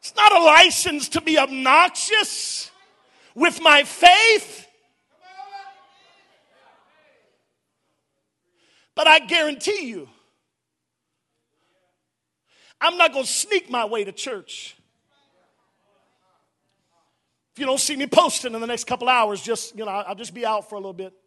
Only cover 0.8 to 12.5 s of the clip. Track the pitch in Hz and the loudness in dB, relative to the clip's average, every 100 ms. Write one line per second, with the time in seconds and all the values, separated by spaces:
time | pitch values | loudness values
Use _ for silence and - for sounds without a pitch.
0.8 | 359 294 254 320 320 311 269 269 262 294 | -4 -6 -6 -6 0 0 0 -2 2 4
1.8 | 349 - - 427 415 - - - - _ | 4 0 -2 -2 -2 -6 -10 -12 -14 _
2.8 | _ _ _ _ _ - 330 - 330 294 | _ _ _ _ _ -2 -2 2 4 4
3.8 | 285 - 349 381 453 427 - - - _ | 2 6 6 8 4 2 -2 -20 -20 _
4.8 | _ _ _ _ 370 370 392 392 392 - | _ _ _ _ -20 -20 -18 -18 -20 -20
5.8 | _ _ _ _ _ _ _ _ _ _ | _ _ _ _ _ _ _ _ _ _
6.8 | _ _ _ _ _ _ _ _ _ _ | _ _ _ _ _ _ _ _ _ _
7.8 | _ _ _ _ _ _ _ _ _ _ | _ _ _ _ _ _ _ _ _ _
8.8 | _ - 311 311 254 330 302 285 - 415 | _ -2 4 4 4 -2 -2 -4 -6 -6
9.8 | 277 202 131 _ _ _ _ _ _ _ | -8 -12 -16 _ _ _ _ _ _ _
10.8 | _ _ _ _ _ _ _ _ _ _ | _ _ _ _ _ _ _ _ _ _
11.8 | _ _ _ _ _ _ _ | _ _ _ _ _ _ _